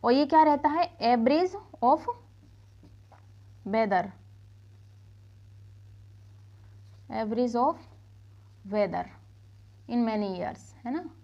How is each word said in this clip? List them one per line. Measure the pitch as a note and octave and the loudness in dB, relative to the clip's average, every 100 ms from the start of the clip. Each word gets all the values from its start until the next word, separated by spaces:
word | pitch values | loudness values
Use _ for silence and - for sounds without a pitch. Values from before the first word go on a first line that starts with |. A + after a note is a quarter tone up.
और | - | 4
ये | C4 C#4+ | 2 4
क्या | D#4+ | 4
रहता | D#4 D4 D4 | 4 4 0
है? | D#4 F4 - | 0 -2 -2
Average | A#3 A#3+ A3+ D4+ F#4 G4 - - | 0 2 2 2 0 -4 -18 -2
of | A#3+ D#4+ - A#4 - - - - - - - - - - - - - - G3 | 2 2 -2 -10 -14 -20 -20 -20 -20 -20 -20 -20 -20 -20 -20 -20 -20 -16 -4
weather, | G#3+ A3 F#3+ G3 - - - - - - - - - - - - - - - - - - - - - - - - - - - - - - | 0 2 0 -2 -10 -20 -20 -20 -20 -20 -20 -20 -20 -20 -20 -20 -20 -20 -20 -20 -20 -20 -20 -20 -20 -20 -20 -20 -20 -20 -20 -20 -20 -10
average | A3 A3 A3+ B3 A#3 | -6 -4 -2 -2 0
of | C4+ E4 - - - - - - - - G3 | -2 -2 -14 -20 -20 -20 -20 -20 -20 -20 -6
weather | G#3 G3 E3+ F3+ - - - - - - - - | -2 -2 -4 -8 -14 -20 -20 -20 -20 -20 -20 -6
in | A#3+ A3+ | -2 0
many | G#3+ G3+ | -2 -4
years, | F3+ E3 - - - | -6 -8 -10 -20 -14
है | A#3+ | -8
ना? | D4+ F4+ - | -8 -8 -18